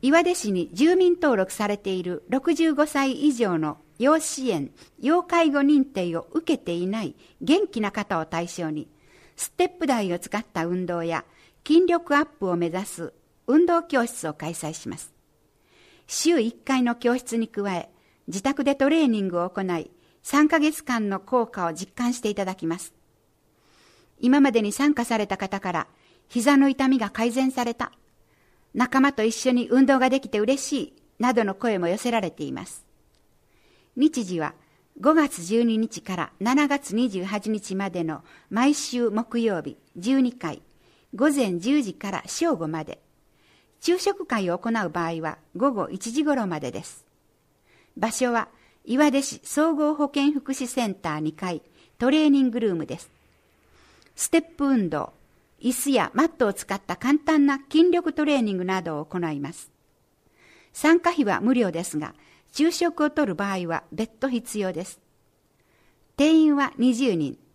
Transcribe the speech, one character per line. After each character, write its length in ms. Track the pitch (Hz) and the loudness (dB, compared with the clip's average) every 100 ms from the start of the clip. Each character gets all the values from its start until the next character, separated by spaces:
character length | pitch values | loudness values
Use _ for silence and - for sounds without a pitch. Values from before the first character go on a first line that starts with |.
岩 180 | 254 320 | 4 4
出 140 | 349 349 | 4 0
市 160 | 214 | -2
に 180 | 185 - | -4 -4
住 220 | 175 302 370 | 2 4 6
民 200 | 359 349 | 4 4
登 200 | 302 220 | 2 2
録 160 | 190 | 0
さ 160 | - 208 | -2 -4
れ 100 | 208 | -2
て 120 | 196 | -4
い 140 | 185 | -4
る 200 | 180 175 - | -4 -8 -4
六 240 | 262 330 | -2 0
十 200 | 320 330 | 2 2
五 120 | 285 302 | 2 0
歳 400 | 285 269 254 294 | 2 -2 2 0
以 80 | |
上 240 | 240 214 170 | 2 0 0
の 200 | 156 - _ _ | -2 -6 _ _
要 200 | 247 311 | 2 2
支 300 | 311 - 262 | 0 -6 -4
援、 220 | 175 139 - - _ | -4 -6 -12 -20 _
要 240 | 247 339 | 0 0
介 280 | 359 339 320 | 2 2 2
護 80 | 285 | 2
認 260 | 277 294 262 | 4 4 2
定 300 | - 175 165 | -2 -4 -4
を 120 | - | -4
受 240 | 320 330 302 | -6 -2 -4
け 60 | |
て 100 | - | -2
い 140 | 170 180 | -4 -4
な 160 | 220 | -4
い 120 | 185 - _ _ | -6 -10 _ _
元 260 | 170 359 415 | 0 2 2
気 120 | 233 | -2
な 120 | 208 | -4
方 280 | 220 202 175 | -4 -4 -4
を 60 | 160 | -2
対 220 | 165 175 | -4 -6
象 220 | - 160 | -6 -6
に、 180 | 151 - _ _ _ _ - | -6 -10 _ _ _ _ -14
ス 160 | - | -14
テ 140 | - 349 | -2 -2
ッ 40 | |
プ 180 | 359 320 | 0 -2
台 260 | 240 196 | 0 0
を 60 | 175 | -4
使 160 | - 208 | -4 -8
っ 100 | - | -6
た 200 | 180 165 | -6 -4
運 200 | 180 180 | -2 -4
動 180 | 175 | -4
や 220 | 165 165 - _ _ _ - | -4 -6 -8 _ _ _ 2
筋 200 | 311 359 | 4 6
力 320 | 339 339 285 | 2 2 0
ア 40 | |
ッ 40 | 311 | 0
プ 240 | _ 190 | _ -4
を 60 | 170 | -2
目 120 | 170 | -2
指 180 | 175 202 | -4 -8
す 280 | - 170 _ _ _ - | -10 -12 _ _ _ 2
運 180 | 285 349 | 4 4
動 180 | 339 | 2
教 220 | 339 269 233 | 0 -2 -2
室 220 | - 160 | -6 -10
を 60 | |
開 200 | 151 156 | -8 -10
催 200 | 170 156 | -8 -10
し 160 | 160 - | -10 -12
ま 80 | - | -12
す。 160 | - _ _ _ _ _ _ _ _ _ _ | -16 _ _ _ _ _ _ _ _ _ _
週 320 | - 311 339 | -2 2 2
一 140 | 226 | 0
回 300 | - - 262 | -4 -2 0
の 120 | 240 240 | 0 0
教 220 | 240 247 | 0 -2
室 200 | 254 226 | -2 -4
に 100 | 226 | -4
加 260 | - 202 | -4 -4
え、 160 | 180 - _ _ _ - | -6 -8 _ _ _ -12
自 140 | 180 | -4
宅 220 | 269 277 | -4 0
で 120 | 277 277 | 0 2
ト 140 | 269 | 2
レ 140 | 320 | 4
ー 20 | 294 | 4
ニ 140 | 214 | 2
ン 60 | 190 | 0
グ 140 | 175 | -2
を 80 | 180 | -4
行 120 | 202 | -4
い、 300 | 185 170 - _ _ _ | -4 -4 -6 _ _ _
三 280 | - 285 302 | -2 4 4
ヶ 100 | 330 | 4
月 240 | 302 302 | 2 -2
間 260 | - 240 208 | -6 -4 -2
の 100 | 196 | -4
効 280 | - 254 233 | -2 -2 -2
果 180 | 208 175 | -4 -6
を 80 | |
実 200 | 160 185 | -6 -12
感 200 | - 240 | -4 -2
し 80 | 247 | -2
て 80 | 214 | -4
い 60 | 202 | -4
た 100 | 185 | -6
だ 100 | 190 | -4
き 120 | 165 | -6
ま 120 | 170 | -6
す。 140 | - _ _ _ _ _ _ _ _ _ _ _ _ _ | -8 _ _ _ _ _ _ _ _ _ _ _ _ _
今 220 | 240 285 | 2 4
ま 100 | 277 | 4
で 100 | 226 | 4
に 100 | 208 | -2
参 220 | - 285 | 0 0
加 120 | 285 240 | 0 -2
さ 120 | 226 | -2
れ 100 | 202 | -2
た 100 | 190 | -4
方 220 | 190 196 | -6 -6
か 120 | 190 | -4
ら、 160 | 170 - _ _ _ _ | -4 -6 _ _ _ _
膝 280 | 240 233 285 | 0 4 6
の 100 | 277 | 4
痛 200 | 269 269 | 2 2
み 120 | 262 | 2
が 100 | 208 | 0
改 220 | - 233 | -2 -2
善 200 | 240 262 | 0 0
さ 120 | 262 | 0
れ 100 | 240 | -4
た、 180 | 233 240 _ _ _ _ _ _ _ _ | -4 -10 _ _ _ _ _ _ _ _
仲 280 | 190 247 262 | -2 0 4
間 120 | 277 | 2
と 100 | 269 | 2
一 80 | 220 | -2
緒 180 | 220 254 | 0 0
に 180 | 247 233 | 0 4
運 160 | 254 269 | 6 6
動 140 | 269 | 6
が 100 | 254 | 4
で 100 | 269 | 2
き 100 | - | -2
て 100 | 214 | -2
嬉 220 | 214 277 | 0 0
し 200 | - 277 | 0 -4
い、 120 | 170 _ _ _ | -6 _ _ _
な 140 | 240 | 2
ど 100 | 233 | 2
の 100 | 208 | 0
声 240 | 196 247 202 | -2 -2 0
も 100 | 170 | 0
寄 100 | 196 | -2
せ 140 | 247 | -2
ら 100 | 233 | -2
れ 100 | 185 | -4
て 120 | - | -6
い 80 | 147 | -10
ま 140 | 131 - | -8 -12
す。 180 | - _ _ _ _ _ _ _ _ _ _ _ - | -18 _ _ _ _ _ _ _ _ _ _ _ 2
日 300 | 302 254 190 | 2 2 -4
時 140 | 175 | -4
は、 160 | 147 - _ _ _ - | -6 -8 _ _ _ 0
五 140 | 247 | 2
月 300 | 320 294 - | 4 2 -2
十 180 | 170 226 | -2 2
二 160 | 233 220 | 2 0
日 240 | 220 - | -2 -6
か 140 | - 185 | -8 -8
ら 160 | 156 _ | -8 _
七 280 | 208 262 294 | 0 2 2
月 280 | 277 - 202 | 0 -2 -2
二 140 | 247 | -2
十 140 | 190 | -2
八 260 | 190 208 208 | -4 -6 -4
日 260 | 214 - 190 | -6 -4 -6
ま 140 | 196 | -4
で 120 | 180 | -4
の 200 | 160 156 - - _ | -6 -6 -14 -20 _
毎 240 | 214 269 | 2 2
週 360 | 294 - 247 233 | 2 -2 -2 -2
木 300 | 208 233 233 | -2 -4 -2
曜 220 | 226 180 | 0 -2
日、 160 | 151 - _ - | -6 -14 _ -8
十 220 | 190 269 | 0 2
二 140 | 247 | 2
回、 300 | 240 - - _ _ _ _ _ | -2 -10 -12 _ _ _ _ _
午 160 | 196 285 | 0 2
前 300 | 285 220 175 | 2 0 -2
十 240 | 202 294 | 0 0
時 100 | 220 | -2
か 160 | - 202 | -6 -8
ら 140 | 196 - | -8 -8
正 300 | - 339 226 | -4 -2 0
午 120 | 160 | -4
ま 160 | 160 | -6
で。 160 | 156 - _ _ _ _ _ _ _ _ | -8 -14 _ _ _ _ _ _ _ _
昼 180 | - 359 | -2 0
食 260 | 403 392 359 | 0 -4 -4
会 240 | 226 185 | -2 -2
を 80 | 175 | -2
行 120 | 233 | -2
う 200 | 226 180 | -2 -2
場 160 | 165 165 | -4 -4
合 160 | 165 | -4
は、 160 | 160 - _ 180 | -6 -10 _ -2
午 180 | 277 | 0
後 160 | 220 170 | 0 -6
一 220 | 190 233 | -6 -6
時 120 | 247 | -2
頃 240 | 302 277 202 | 0 0 -2
ま 120 | 156 | -4
で 120 | 139 | -6
で 120 | 95 | -10
す。 220 | - - _ _ _ _ _ _ _ _ _ - | -14 -20 _ _ _ _ _ _ _ _ _ -6
場 160 | 226 | -4
所 220 | - 247 | 0 0
は、 160 | 233 - _ _ _ | 0 -4 _ _ _
岩 280 | - 254 302 | -4 4 4
出 100 | 277 | 4
市 200 | 277 - | -2 -8
総 320 | - - 320 302 | -6 0 0 2
合 180 | 302 | 0
保 160 | 302 285 | 0 -2
健 220 | 285 277 | 2 0
福 220 | 294 - | 0 -4
祉 120 | 269 247 | -6 -4
セ 220 | - 226 | -4 -4
ン 80 | 185 | -4
タ 200 | 170 151 | -6 -4
ー 20 | |
二 140 | 156 | -6
階、 280 | 156 185 165 _ _ _ _ | -6 -8 -8 _ _ _ _
ト 100 | 247 | 2
レ 160 | 311 302 | 4 4
ー 40 | |
ニ 120 | 277 | 4
ン 80 | 254 | 2
グ 120 | 233 | 0
ル 100 | 220 | -2
ー 40 | 170 | -2
ム 120 | 151 | -4
で 100 | 147 | -10
す。 140 | - _ _ _ _ _ _ _ _ _ _ - | -14 _ _ _ _ _ _ _ _ _ _ -8
ス 140 | - | 0
テ 100 | 330 | 0
ッ 20 | |
プ 240 | 330 - 277 | 0 -4 0
運 240 | 262 180 | 2 2
動、 240 | 151 - _ _ _ _ _ | -4 -6 _ _ _ _ _
椅 100 | 240 | -4
子 200 | - - | -2 0
や 200 | 262 170 220 | 2 2 2
マ 100 | 320 | 0
ッ 20 | |
ト 180 | - 226 | 2 0
を 60 | |
使 200 | 196 - | 0 -8
っ 80 | 196 - | -10 -6
た 120 | 175 | -6
簡 220 | 247 302 | 0 0
単 260 | - 311 277 | 2 4 4
な 140 | 269 - | 2 0
筋 200 | 311 349 | 4 4
力 200 | 349 339 | 4 0
ト 140 | 311 302 | -2 0
レ 120 | 285 | 2
ー 40 | |
ニ 120 | 220 | 0
ン 40 | 185 | -2
グ 80 | 180 | -2
な 160 | 190 | -2
ど 180 | 170 151 | -4 -6
を 60 | 156 | -6
行 140 | 180 | -4
い 200 | 165 147 | -4 -4
ま 140 | 139 | -8
す。 180 | - - _ _ _ _ _ _ _ _ _ _ | -12 -20 _ _ _ _ _ _ _ _ _ _
参 260 | - 302 339 | -2 4 4
加 120 | 339 | 4
費 140 | 330 285 | 0 0
は 160 | 269 | 0
無 120 | 214 | 2
料 160 | 247 202 | 2 0
で 140 | 165 | -2
す 160 | 180 151 | -6 -8
が、 160 | 151 - _ _ _ - | -8 -14 _ _ _ 0
昼 160 | 311 | 0
食 320 | 339 349 339 | 2 -2 0
を 60 | 302 | -2
と 160 | 302 269 | 0 -2
る 80 | |
場 180 | 165 202 | -2 -4
合 160 | 190 170 | -4 -4
は 160 | 165 _ | -6 _
別 220 | 156 226 _ | -8 -8 _
途 100 | 269 | -4
必 300 | 247 - 214 | -4 -6 -6
要 120 | 190 | -6
で 140 | 170 190 | -6 -12
す。 140 | - _ _ _ _ _ _ _ _ _ _ _ - | -16 _ _ _ _ _ _ _ _ _ _ _ 0
定 160 | 294 | 4
員 220 | 320 311 285 | 6 4 2
は 160 | 277 - | -2 0
二 160 | 247 | 0
十 220 | 233 262 175 | 2 0 0
人。 240 | 143 - _ | -4 -6 _